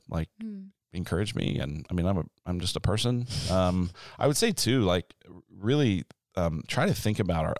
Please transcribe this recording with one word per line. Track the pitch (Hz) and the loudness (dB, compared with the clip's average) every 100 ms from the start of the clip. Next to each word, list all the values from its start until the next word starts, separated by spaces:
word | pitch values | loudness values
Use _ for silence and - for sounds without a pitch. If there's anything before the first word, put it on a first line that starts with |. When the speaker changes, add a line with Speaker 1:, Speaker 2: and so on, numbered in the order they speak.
| - | -6
Speaker 1:
like, | 82 80 - | -6 -6 -8
Speaker 2:
Mm. | 220 202 196 _ _ | -12 -12 -16 _ _
Speaker 1:
encourage | 90 85 85 107 | -8 -4 -2 -2
me. | - - 71 | -2 -2 -2
And | 69 73 - | -4 -6 -4
I | |
mean, | 90 87 | -2 0
I'm | 95 | 0
a, | - _ - | -4 _ -6
I'm | 90 | -4
just | 92 - | -2 -2
a | |
person. | - 104 120 123 123 - - | 0 0 0 0 -2 -4 0
Um, | 92 90 90 87 - - - | 2 4 2 0 -4 -16 -2
I | 139 | 0
would | 147 | 2
say | 233 | 2
too, | 190 214 131 | 2 2 4
like, | 98 90 - - - 90 _ | 4 2 -2 -14 -20 -20 _
really, | 95 101 147 131 92 - - _ - | -6 0 4 4 2 -2 -12 _ -2
um, | 85 78 - | 0 0 -4
try | - 147 | 0 0
to | |
think | - 110 107 | 0 0 0
about | 98 82 | 0 0
our | 80 - | 0 -2